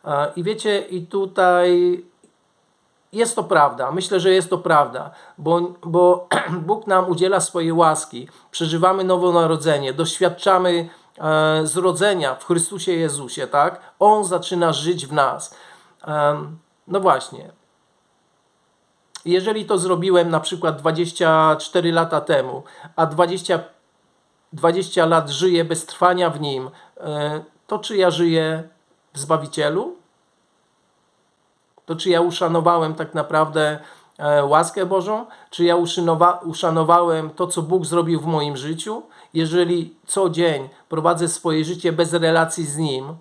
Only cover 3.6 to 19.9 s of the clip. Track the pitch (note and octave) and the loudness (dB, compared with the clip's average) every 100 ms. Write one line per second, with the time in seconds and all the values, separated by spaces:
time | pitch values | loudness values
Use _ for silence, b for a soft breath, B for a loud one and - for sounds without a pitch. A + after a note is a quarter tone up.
3.6 | C#3+ A#2+ B2+ E3+ F#3 F#3+ F#3 F#3 F#3 F3 | 2 0 -4 -4 -2 0 2 2 0 -4
4.6 | F3 D#3 C3+ B2 D3+ B B - D3+ E3+ | 2 2 2 -6 -14 B B -8 -2 0
5.6 | F3 F3+ E3+ E3+ F3+ F3+ - - A3 F3 | -2 -8 -2 4 4 4 0 -4 -2 -8
6.6 | D#3+ G#3+ G#3 F#3 F3+ E3 F#3 G3 F3 F3 | -4 -6 0 0 2 0 0 0 -2 -4
7.6 | E3 E3 E3 D3+ - A#2+ - b b - | -2 2 2 2 -6 -14 -16 b b -6
8.6 | E3 E3 F3+ F#3+ F#3 F3+ F3+ E3+ D#3+ D#3+ | -4 2 2 2 2 2 4 4 2 2
9.6 | D#3 C#3+ C3+ C#3 D#3+ - F#3 F#3 G3 F#3 | 0 0 -2 -4 -4 0 0 2 2 2
10.6 | F3+ E3+ E3+ B B - D#3 D#3 D#3 D#3 | 2 0 -4 B B -8 0 2 2 2
11.6 | D#3 F#3 F#3 D#3 G3+ F#3+ C#3 C3 - E3+ | 0 0 0 2 0 2 -2 -4 -2 0
12.6 | E3+ G3 F#3 E3+ D#3+ C#3+ B2 - C3 D3 | 0 -4 -2 0 -2 -4 -10 -8 -2 2
13.6 | D#3+ - B _ G#3 G#3+ F#3 F3+ - F3+ | 0 -2 B _ 4 4 2 -2 -2 0
14.6 | E3+ C#3+ D#3 F3 C#3 D3+ C3 C#3 - B | 0 0 -2 -4 -2 0 0 -2 -12 B
15.6 | B B B B - D3+ D3 D3 D3+ D#3+ | B B B B -6 0 0 0 -8 -16
16.6 | _ _ - F#3+ F#3 C3 - B2 - _ | _ _ -6 0 2 2 -2 -18 -20 _
17.6 | _ _ _ _ _ _ _ _ _ _ | _ _ _ _ _ _ _ _ _ _
18.6 | _ _ _ _ _ - E3 F3+ G3 G#3+ | _ _ _ _ _ -14 -2 0 0 -4
19.6 | G#3 G3 F#3 | 0 0 2